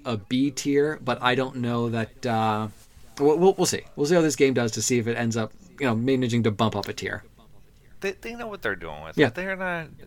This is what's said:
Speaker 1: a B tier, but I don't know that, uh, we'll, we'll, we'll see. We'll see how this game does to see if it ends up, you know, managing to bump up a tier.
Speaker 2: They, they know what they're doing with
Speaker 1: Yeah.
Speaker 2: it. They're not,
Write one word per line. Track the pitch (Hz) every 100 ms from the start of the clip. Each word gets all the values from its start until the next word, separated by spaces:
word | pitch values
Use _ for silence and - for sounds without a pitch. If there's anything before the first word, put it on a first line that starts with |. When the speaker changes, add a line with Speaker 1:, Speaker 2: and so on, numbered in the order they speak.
| 127
Speaker 1:
a | 113
B | - 127 139
tier, | 135 143 143 151 156
but | 123 120
I | 123 127
don't | 131 127
know | 120 120 117
that, | 113 110 - 123
uh, | 113 110 107 107 - - - - -
we'll, | 143 156
we'll, | 185
we'll | 190 170
see. | - - -
We'll | 147
see | 175
how |
this | 160 131
game | 139
does | 123 117
to | 110
see | - 123
if | 113
it | 117
ends | 117 113
up, | 110 - - -
you | 135
know, | 110
managing | 123 131 127 120
to | 113
bump | 101 110 101
up | 95
a |
tier. | 104 - 98 - - 113 - - - - -
Speaker 2:
They, | 196
they | 190 226 233
know | 233
what | 196
they're | 113 95
doing | 82 76
with | 80 113
Speaker 1:
Yeah. | 135
Speaker 2:
it. | 175
They're | 190 185
not, | 185 170 151 -